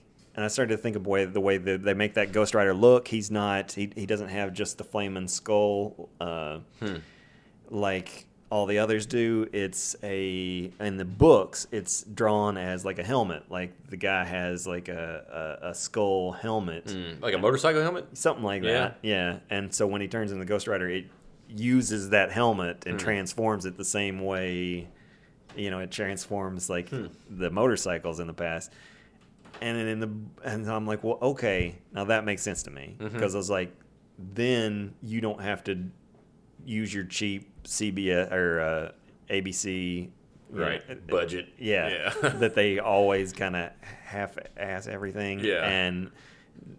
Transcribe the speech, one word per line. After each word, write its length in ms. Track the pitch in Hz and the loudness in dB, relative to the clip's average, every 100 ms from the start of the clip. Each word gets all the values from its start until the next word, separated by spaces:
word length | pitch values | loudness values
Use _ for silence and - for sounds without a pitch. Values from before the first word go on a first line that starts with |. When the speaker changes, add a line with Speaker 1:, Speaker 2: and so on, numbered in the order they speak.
| _ _ _ | _ _ _
Speaker 1:
and 100 | - | -4
I 40 | 107 | -2
started 280 | 120 117 110 | 0 2 0
to 60 | |
think 140 | 120 107 | 0 -2
of 100 | 98 | 2
way, 180 | 98 | 2
the 160 | 95 98 | 2 2
way 160 | 98 98 | 4 4
that 260 | 92 95 | 2 0
they 120 | 98 | 2
make 180 | 98 104 | 2 2
that 160 | 110 98 | 2 2
Ghost 220 | 101 104 | 2 4
Rider 200 | 110 98 | 4 4
look. 340 | 92 120 123 123 | 8 10 10 6
He's 220 | 113 101 | -4 -2
not, 420 | 107 104 98 98 | 0 2 0 -2
he, 180 | - 101 107 | -4 -6 -4
he 80 | |
doesn't 240 | 98 104 95 | -2 -2 -2
have 240 | 98 98 | -4 -4
just 240 | 92 101 - | -4 -6 -6
the 80 | |
flaming 440 | - 107 98 95 92 | -6 -4 -2 -4 -6
skull, 840 | - - 104 104 101 104 - - - | -6 2 4 4 2 -2 -6 -14 -8
uh, 380 | 87 82 78 78 - - | -6 -4 -6 -8 -12 -8
Speaker 2:
Hmm. 180 | 107 85 80 - - - - - - | -6 -6 -10 -20 -20 -20 -20 -20 -10
Speaker 1:
like 560 | 107 101 95 90 - - _ - | -2 0 0 -4 -14 -20 _ -4
all 160 | 107 101 | 0 2
the 120 | 104 | 4
others 280 | 110 110 110 | 4 2 0
do. 420 | 120 117 113 110 | 2 4 2 0
It's 440 | 101 98 92 - - | 0 -2 -2 -6 -6
a, 680 | 101 98 95 92 92 90 90 - | -6 -2 -2 -2 -2 -4 -6 -6
in 180 | 104 95 | -4 -4
the 60 | |
books, 600 | 90 101 156 120 92 - - | -4 6 10 10 8 -4 -6
it's 300 | 110 90 - | -6 -4 -6
drawn 540 | - 107 110 104 104 98 | -6 0 4 4 2 0
as, 280 | 92 92 | -4 -4
like, 140 | 95 90 | -4 -4
a 20 | |
helmet. 480 | 90 131 101 78 - | -2 0 0 -4 -8
Like, 220 | 90 90 - - | -6 -6 -10 -14
the 80 | 90 | -4
guy 280 | 98 95 | 0 2
has, 420 | 87 90 90 87 90 | 0 -2 -2 -4 -4
like, 200 | 87 90 | -6 -6
a, 720 | 87 82 80 - 80 78 73 | -8 -8 -10 -10 -8 -8 -8
a, 80 | 87 | -8
a 40 | |
skull 560 | 85 - 113 101 95 90 | -8 -4 0 2 2 0
helmet. 580 | 87 113 110 92 82 95 | -4 -2 -2 -2 -6 -8
Speaker 2:
Hmm. 300 | 95 85 80 | -8 -8 -6
Like 120 | 113 | -2
a 40 | 92 | 2
motorcycle 440 | 107 135 160 156 | 4 4 4 4
helmet? 340 | 160 180 - - | 2 -2 -8 0
Speaker 1:
Something 280 | 160 127 | 0 2
like 180 | 104 98 | 0 0
Speaker 2:
Yeah. 100 | 107 | 2
Speaker 1:
that. 260 | 120 123 - | 2 2 -2
Yeah. 360 | 110 98 87 95 - | 0 0 0 -2 -4
And 240 | 98 98 | -4 -2
so 120 | - 104 | 0 0
when 120 | 101 | 0
he 60 | 98 | -2
turns 240 | 113 104 | -2 -4
into 120 | 98 | -4
Ghost 240 | 92 104 117 | -2 -2 0
Rider, 200 | 98 90 | -2 0
it 180 | 92 92 - - - - | -4 -6 -14 -20 -20 -14
uses 600 | 107 120 127 107 107 98 | -2 4 4 4 0 4
that 200 | 104 95 | 6 6
helmet 540 | 113 117 101 87 87 90 | 6 4 4 0 -4 -6
and 140 | 92 | -4
Speaker 2:
Hmm. 40 | |
Speaker 1:
transforms 600 | 90 101 92 - 110 104 92 | 0 0 -2 0 0 0 -2
it 100 | 90 | -6
the 80 | |
same 360 | 98 104 101 95 | -4 -2 -2 -2
way, 640 | 95 92 92 90 90 87 85 - - - - _ - - | -2 -2 -2 -2 -4 -4 -8 -16 -20 -20 -20 _ -16 -8
you 140 | 101 | -6
know, 100 | 92 | -6
it 100 | 92 | -6
transforms, 800 | - 98 95 - 101 95 92 - | -4 -4 -4 -6 -4 -4 -6 -4
like, 200 | 90 90 | -4 -4
Speaker 2:
Hmm. 160 | 131 87 - - | -6 -8 -12 -14
Speaker 1:
the 220 | 92 87 | -4 -2
motorcycles 680 | 92 127 104 95 85 87 80 | 2 4 4 0 -2 -4 -6
in 80 | 82 | -6
the 60 | |
past. 360 | 82 85 82 - - - - - - - - - - | -4 -4 -4 -8 -18 -20 -20 -20 -20 -20 -20 -20 -10
And 160 | 117 117 | -6 -2
then 100 | 110 | -2
in 120 | 110 | -2
the, 100 | 110 107 107 - | -4 -6 -12 -12
and 260 | 127 110 107 | -6 -6 -4
I'm 160 | 110 107 | -2 -2
like, 160 | 104 | -2
"Well, 160 | 110 - | -2 0
okay, 540 | 127 139 113 92 87 87 - | 0 2 2 2 0 -4 -10
now 120 | 98 | -4
that 220 | 101 113 107 | 2 2 2
makes 160 | 95 | -2
sense 200 | 104 - | -2 -6
to 60 | - | -8
me." 240 | 69 71 117 | -12 -14 -10
Speaker 2:
Mm-hmm. 200 | 107 113 | -8 -2
Speaker 1:
'Cause 160 | 104 | 0
I 40 | 101 | 0
was 100 | 95 | 0
like, 260 | 98 90 - - _ _ - 95 | 0 -2 -6 -20 _ _ -18 -10
"Then 580 | 98 120 123 110 104 101 - | -2 2 2 0 -2 -6 -10
you 200 | 113 113 | -6 -2
don't 180 | 113 104 | -2 -2
have 240 | 98 95 | -4 -4
to 140 | - 92 90 - - - - _ _ - 82 | -4 -4 -6 -10 -20 -20 -20 _ _ -18 -6
use 260 | 110 107 | -4 -4
your 120 | 98 | -4
cheap 460 | 90 - 107 98 - - | -6 -4 -4 -4 -10 -18
C 260 | - - 107 | -8 -4 -2
B 200 | 95 95 | 0 2
S 200 | 90 92 | 2 2
or, 300 | 92 90 82 | 2 2 2
uh, 320 | 80 80 80 - - - - | 0 -2 -4 -10 -20 -18 -4
A 100 | 98 | -2
B 120 | 95 | -2
C, 580 | 90 101 92 90 87 90 - _ - - | -4 -4 -4 -4 -4 -8 -14 _ -20 -12
you 60 | - | -4
know, 40 | 78 | -4
Speaker 2:
Right. 160 | 82 - | -4 -8
Speaker 1:
uh, 40 | 127 87 | -14 -2
Speaker 2:
Budget. 380 | 90 85 90 - - | 0 0 -4 -10 -6
Speaker 1:
yeah, 520 | 113 98 80 87 87 427 | 0 2 2 -2 -2 0
Speaker 2:
Yeah. 60 | 143 | 0
<laughs> 100 | 120 | 2
Speaker 1:
that 160 | 113 | 2
they 240 | - 104 98 | 4 4 2
always 520 | 110 98 101 98 95 | 4 6 6 4 0
kinda 400 | - 95 90 85 - - - | -2 -4 -2 -6 -10 -18 -18
half-ass 840 | - 101 98 - - - 98 95 107 | -10 -6 -6 -8 -14 -10 -8 -6 -8
everything 520 | 101 98 101 101 98 | -8 -6 -4 -4 -2
Speaker 2:
Yeah. 240 | 104 90 98 | 0 2 2
Speaker 1:
and 440 | 95 90 90 95 - - - - - - | 2 0 -2 -6 -12 -20 -20 -20 -20 -20